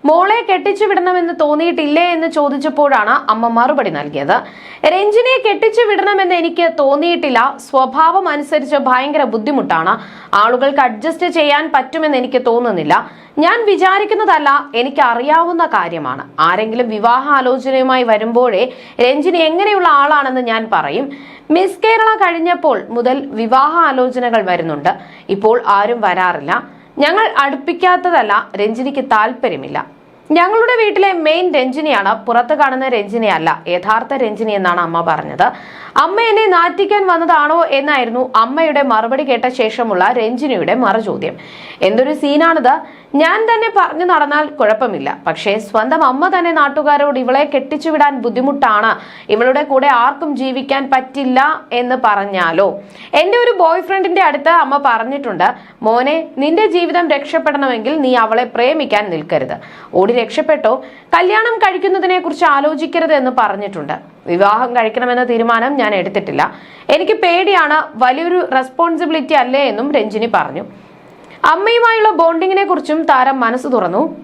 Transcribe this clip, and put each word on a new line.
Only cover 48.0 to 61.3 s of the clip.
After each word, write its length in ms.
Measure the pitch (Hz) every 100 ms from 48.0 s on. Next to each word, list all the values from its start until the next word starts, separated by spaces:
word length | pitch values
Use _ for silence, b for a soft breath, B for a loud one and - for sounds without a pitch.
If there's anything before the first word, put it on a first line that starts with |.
| 294 269
ബുദ്ധിമുട്ടാണ്, 720 | 240 220 262 277 262 208 220 190 B B B
ഇവളുടെ 320 | 214 247 269
കൂടെ 240 | 294 269 285
ആർക്കും 480 | 247 247 285 311 254
ജീവിക്കാൻ 540 | 262 254 269 277 269
പറ്റില്ല 680 | 262 254 277 262 254 285 311 -
എന്ന് 240 | 240 247 254 233
പറഞ്ഞാലോ? 600 | 202 202 190 170 165 196 202 B B B 285
എൻ്റെ 160 | 359 480
ഒരു 140 | 480 392
ബോയ് 220 | 330 349
ഫ്രണ്ടിന്റെ 400 | 359 392 359 359
അടുത്ത് 280 | 339 285 294
അമ്മ 320 | 339 269 277 269
പറഞ്ഞിട്ടുണ്ട്, 600 | 226 226 285 254 175 190 - B B
"മോനെ, 460 | 220 233 262 320 320 -
നിന്റെ 280 | 294 339 427
ജീവിതം 400 | 339 339 339 330 277
രക്ഷപ്പെടണമെങ്കിൽ 840 | 277 320 311 285 269 233 214 311
നീ 140 | 262 247
അവളെ 280 | 220 220 - -
പ്രേമിക്കാൻ 540 | 247 311 277 208 208
നിൽക്കരുത്, 480 | 165 160 160 131 151 B B B
ഓടി 200 | 175 196
രക്ഷപ്പെട്ടോ, 680 | 240 - - 311 302 214 262 B B B 339
കല്യാണം 420 | 370